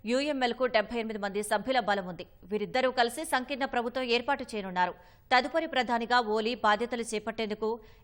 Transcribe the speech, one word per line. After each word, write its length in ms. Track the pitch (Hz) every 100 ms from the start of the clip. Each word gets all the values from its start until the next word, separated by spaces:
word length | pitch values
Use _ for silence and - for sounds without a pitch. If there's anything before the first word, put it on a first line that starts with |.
| 208
యూఎంఎల్కు 580 | 254 285 277 247 233
డెబ్బై 340 | 254 233 202 233
ఎనిమిది 200 | 220 214
మంది 240 | 202 196
సభ్యుల 380 | 208 214 240 262
బలం 260 | 202 202 180
ఉంది. 200 | 170 175 -
వీరిద్దరూ 460 | 180 208 202 254 254
కలిసి 340 | 254 240 240
సంకీర్ణ 400 | 320 269 254 277
ప్రభుత్వం 380 | 269 247 240 254
ఏర్పాటు 440 | 254 233 240 277 247
చేయనున్నారు. 400 | 214 190 180 180 - - - -
తదుపరి 360 | 254 262 330 320
ప్రధానిగా 540 | 269 240 233 226 247
ఓలీ 340 | 220 220 220
బాధ్యతలు 480 | 247 214 208 233 240
చేపట్టేందుకు 760 | 226 214 226 214 220 208 220 226 - -